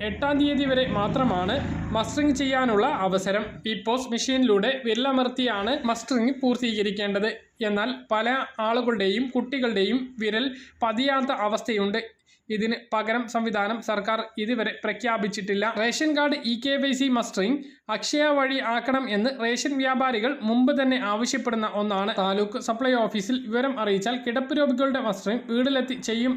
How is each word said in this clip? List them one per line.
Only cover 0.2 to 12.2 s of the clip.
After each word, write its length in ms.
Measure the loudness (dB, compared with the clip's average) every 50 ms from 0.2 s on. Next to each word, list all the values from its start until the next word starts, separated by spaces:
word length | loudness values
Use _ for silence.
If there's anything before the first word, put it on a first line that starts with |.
| 0 0 2 2
തീയതി 280 | 2 2 2 2 2
വരെ 200 | 2 2 2 2 0
മാത്രമാണ് 680 | 0 0 0 0 0 2 2 2 2 0 0 0 -2 -2 -2 -4 -4 -4 -4 -2
മസ്റ്ററിംഗ് 440 | -2 -2 -2 -2 0 0 2 2 2
ചെയ്യാനുള്ള 520 | 2 0 0 2 2 2 2 4 4 4 2 2 0
അവസരം. 480 | 0 0 0 0 0 0 0 0 -2 -4 -10 -10 -6
ഈ 80 | -6 -6 -4 0
പോസ് 260 | 0 0 0 0 -2
മെഷീനിലൂടെ 640 | -4 -2 0 0 2 2 4 4 4 4 4 2 0 0 0
വിരലമർത്തിയാണ് 920 | 0 0 2 2 2 2 2 2 0 0 0 0 0 0 0 0 0 -2 0 0
മസ്റ്ററിംഗ് 520 | 0 -2 -2 -2 0 0 2 2 2 2 2
പൂർത്തീകരിക്കേണ്ടത്. 920 | 2 0 2 2 0 -2 0 0 0 0 0 -2 -2 0 0 0 0 0 -2 -4 -14 _ _ _
എന്നാൽ 280 | -2 0 0 0 0 -2 -4 -8 -4 -2
പല 200 | 0 0 2 2 0 0 -2 -6 -6 -4
ആളുകളുടെയും 640 | -2 0 0 2 2 0 0 2 2 2 2 0 -2 0
കുട്ടികളുടെയും 680 | -2 -2 -2 -2 -2 -2 0 0 2 2 0 2 0 -2 -2 -4 -8 -4
വിരൽ 260 | -4 -2 0 0 -2 -2 -4 -8 -16 -20 -6 _
പതിയാത്ത 520 | -2 -2 0 0 2 2 2 2 0 0 -2 0
അവസ്ഥയുണ്ട്. 600 | 0 0 0 -2 -2 -2 0 0 0 0 0 -2 -6 -6 -16 _